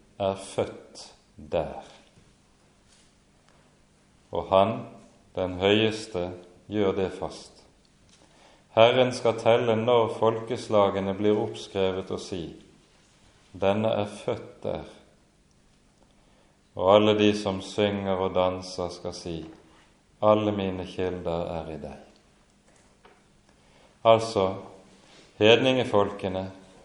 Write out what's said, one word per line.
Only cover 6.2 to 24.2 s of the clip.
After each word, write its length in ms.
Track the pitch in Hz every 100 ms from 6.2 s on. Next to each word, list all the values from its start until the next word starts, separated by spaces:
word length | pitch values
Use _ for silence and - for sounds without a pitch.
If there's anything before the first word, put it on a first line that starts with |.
| 90 90 - - -
gjør 220 | 104 98 95
det 140 | 92
fast. 520 | - 82 - - - _ _ _ _ _ _ _ _ _ _ _ 110
Herren 360 | 117 127 123
skal 260 | - 117 110
telle 340 | 117 120 120 110
når 380 | 117 120 107 -
folkeslagene 960 | 113 113 - 120 - 107 98 95 95 95
blir 220 | 104 104
oppskrevet 720 | 110 - - 98 95 92 92
og 80 | 92
si, 220 | - 92 78 - - _ _ _ _ _ _ _ _
denne 380 | 90 95 104 110
er 160 | 104 104
født 460 | - - 107 - -
der. 220 | 104 82 - - _ _ _ _ _ _ _ _ _ _ _ _ _ _ _ _ _ 98
Og 180 | 92
alle 220 | 104 107 104
de 140 | 104 104
som 280 | 104 95 -
synger 560 | - 104 98 98 92
og 140 | 95 90
danser 560 | 92 92 92 - 87
skal 220 | - 87 87
si, 220 | 90 80 80 - _ _ _ _ _ -
alle 320 | 107 107 104 104
mine 300 | 95 92 92
kilder 640 | - 92 90 90 85 87 85
er 180 | 80
i 60 | 76
deg.» 240 | 71 - - _ _ _ _ _ _ _ _ _ - _ _ _ _ _ _ _ _ _ 113
Altså, 400 | 113